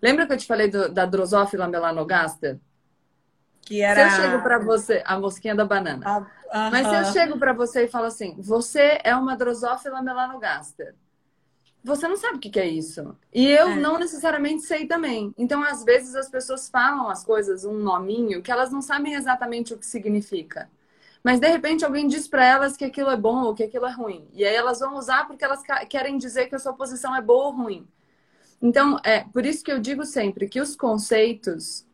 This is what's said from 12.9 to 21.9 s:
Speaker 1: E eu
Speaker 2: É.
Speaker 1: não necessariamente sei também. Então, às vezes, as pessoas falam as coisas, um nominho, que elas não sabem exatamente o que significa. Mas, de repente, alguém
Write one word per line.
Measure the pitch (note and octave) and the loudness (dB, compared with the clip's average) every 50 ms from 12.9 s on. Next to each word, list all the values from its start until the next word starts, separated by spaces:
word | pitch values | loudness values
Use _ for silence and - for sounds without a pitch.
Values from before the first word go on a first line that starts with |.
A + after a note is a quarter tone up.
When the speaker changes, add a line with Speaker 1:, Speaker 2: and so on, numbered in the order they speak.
| - - D3+ D3 - _ _ _ _ | -10 -14 -14 -14 -16 _ _ _ _
Speaker 1:
E | A#3 B3+ C#4 | 4 4 6
eu | C#4+ D4 D#4+ F4+ | 8 6 6 6
Speaker 2:
É. | D#4 | 4
Speaker 1:
não | D4 C#4+ D4+ D#4+ E4 | 0 0 0 0 0
necessariamente | F4 E4+ D#4+ D4 C#4 E4 D#4 D4 C#4+ D4 D#4 D#4 - | -2 -4 -6 -2 -2 0 0 0 0 -2 -2 -4 -4
sei | - E4 D#4 D#4 | -4 -4 -4 -2
também. | - E4 E4+ D#4+ C#4+ A#3+ A3 G#3 G3+ - - | -2 -2 -2 -2 -2 -4 -4 -4 -8 -6 -4
Então, | A#3+ B3 D4 C#4+ D4 | -2 -2 0 0 0
às | D4 C#4+ - A3+ | -2 -4 -2 4
vezes, | A3 A#3+ C4 B3+ B3+ B3+ | 4 4 4 4 0 -8
as | C4+ C4+ C4+ | -8 -8 -6
pessoas | - B3+ B3+ - C4 C4 - - | -8 -8 -6 -6 -8 -8 -8 -4
falam | _ B3+ A#3+ B3+ C#4+ C#4 B3+ A3 | _ 2 2 2 2 0 -2 -4
as | F#3+ F#3+ - | -6 -8 -2
coisas, | - A3 G#3+ G#3 G3 F#3+ F#3 F#3 | 0 0 0 2 -2 -2 -4 -4
um | G3+ G#3+ | -6 -6
nominho, | G#3+ G#3 G3+ F#3 F3+ F#3+ F#3+ G#3 A#3 A#3+ A3 G3 F3 F3+ | -2 0 0 0 0 -2 -2 -2 -2 -2 -2 -2 -4 -4
que | - | -4
elas | F#3+ A#3 C4 B3+ | -2 0 0 -2
não | B3+ C#4 C4+ | -2 -6 -4
sabem | - C#4+ C#4+ C#4+ D4 D4 | -4 -4 -2 -2 -4 -4
exatamente | C#4+ C4+ C4 B3+ B3 B3 A#3+ A#3 A#3 A#3 A#3 A#3 | -4 -4 -4 -4 -4 -4 -6 -6 -6 -6 -8 -10
o | A3 | -14
que | - | -14
significa. | - - A#3 G3 A3 G#3 G#3 G3+ - G#3 F3+ D#3 D#3 - D#3+ - _ _ _ _ _ _ _ _ _ _ _ _ | -10 -10 -8 -4 -2 -2 -2 -2 -4 -8 -10 -10 -10 -14 -16 -16 _ _ _ _ _ _ _ _ _ _ _ _
Mas, | B3 B3+ B3 | 2 2 4
de | A#3+ D#4 | 6 4
repente, | E4 E4 - D4+ D#4+ D#4+ E4 | 4 4 2 0 0 0 0
alguém | D4 | 0